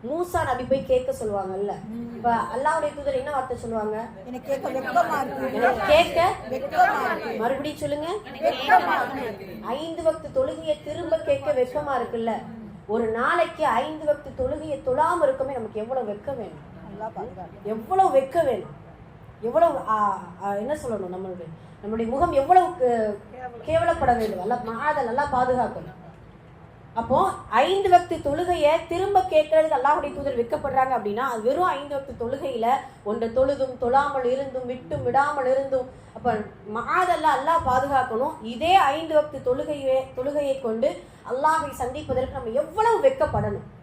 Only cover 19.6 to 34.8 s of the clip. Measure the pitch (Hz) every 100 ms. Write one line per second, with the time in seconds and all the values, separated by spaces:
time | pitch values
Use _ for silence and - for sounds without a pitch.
19.6 | 330 277 214 220 208 190 185 175 196 202
20.6 | 226 302 262 214 185 185 190 180 165 160
21.6 | - - 202 226 226 269 349 269 277 370
22.6 | 349 - 254 233 214 202 - 254 247 240
23.6 | 214 214 233 - 269 240 214 185 190 240
24.6 | 220 226 294 294 240 247 285 254 254 254
25.6 | 220 175 160 - - - - - - -
26.6 | - - - 226 233 269 381 - - 220
27.6 | 311 392 381 359 359 320 294 294 359 339
28.6 | 294 330 320 339 403 403 370 311 302 320
29.6 | 311 285 269 302 294 277 277 240 233 302
30.6 | 285 262 262 247 208 202 262 226 220 294
31.6 | 359 277 285 277 269 247 233 277 269 240
32.6 | 226 262 - - 202 214 226 233 269 285
33.6 | 262 247 240 269 285 277 247 262 277 254
34.6 | 247 254